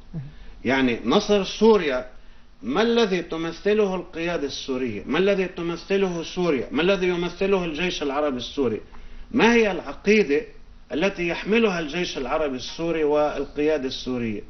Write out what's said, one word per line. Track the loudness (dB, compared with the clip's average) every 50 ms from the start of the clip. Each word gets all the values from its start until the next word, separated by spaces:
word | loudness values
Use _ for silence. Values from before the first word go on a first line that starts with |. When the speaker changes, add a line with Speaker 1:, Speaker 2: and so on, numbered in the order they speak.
| -16 -12 -10
Speaker 1:
مهم. | -10 -10 -12 -14 -16 -16 -16 -12 -6 -2
Speaker 2:
يعني، | 0 2 2 2 2 0 0 0
نصر | 2 2 2 4 4 2 2 2
سوريا، | 0 0 4 6 6 6 6 4 0 -2 -4 -4 -8 -14 -18 -18 -18 -20 -20 -20 -20 -18 -10 -6
ما | -2 0 2
الذي | 4 4 4 4 4 2 2 0
تمثله | -2 -4 -6 -4 -4 -6 -6 -2 0 2 2 2 2 2 0
القيادة | -4 -6 -8 -8 -6 -4 -2 -2 -2 -4
السورية؟ | -4 -6 -6 -6 -4 -4 -2 -2 -2 -4 -6 -4
ما | -2 0
الذي | 2 4 4 4 2 0
تمثله | -2 -4 -6 -6 -4 -6 -6 -4 -2 0 2 2 0 -2 -4 -6
سوريا؟ | -6 -2 0 2 2 2 2 0 -2
ما | 0 2
الذي | 2 4 4 4 2
يمثله | 0 0 0 -2 -4 -2 -2 0 2 2 2 0
الجيش | -2 -4 -4 -4 -4 -4 -4 -4
العربي | -2 -2 0 0 -2 -2
السوري؟ | -4 -6 -6 -4 -2 0 0 -2 -4 -8 -12 -16 -16 -14 -14 -14 -14 -10 -4
ما | 2 4 4 6 6
هي | 6 4 2
العقيدة | 0 -4 -6 -10 -10 -2 2 4 4 6 4 4 2 0 0 -4 -12 -18 -20 -20 -20 -20 -12 -6 -2
التي | 0 0 0 0 -2 -2
يحملها | -4 -4 -4 0 2 2 4 4 4 2 0
الجيش | -4 -4 -4 -4 -4 -4 -4
العربي | -6 -4 -2 0 0 0 -2 -4
السوري | -6 -8 -8 -8 -4 -2 -2 0 0 2
والقيادة | 2 2 2 2 2 0 -4 -6 -6 -4 0 2 2 2 0 -2
السورية؟ | -4 -6 -6 -6 -4 -4 -4 -2 -4 -4 -6 -8